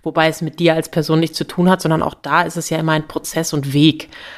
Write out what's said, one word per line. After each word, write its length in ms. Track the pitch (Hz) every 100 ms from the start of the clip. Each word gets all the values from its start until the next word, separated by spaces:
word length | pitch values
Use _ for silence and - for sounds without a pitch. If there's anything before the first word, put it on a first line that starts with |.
wobei 260 | 165 165 160
es 140 | 156
mit 180 | 156 -
dir 140 | 165
als 140 | 160 156
Person 320 | - 156 160
nichts 180 | 165 -
zu 60 |
tun 240 | 165 - 180
hat, 140 | 185
sondern 200 | 170 160
auch 120 | -
da 280 | - 143 156
ist 140 | 170 170
es 140 | 156
ja 80 | 160
immer 140 | 160
ein 160 | 156 151
Prozess 440 | - - - 165
und 200 | 151 139
Weg. 360 | 139 156 156 - - -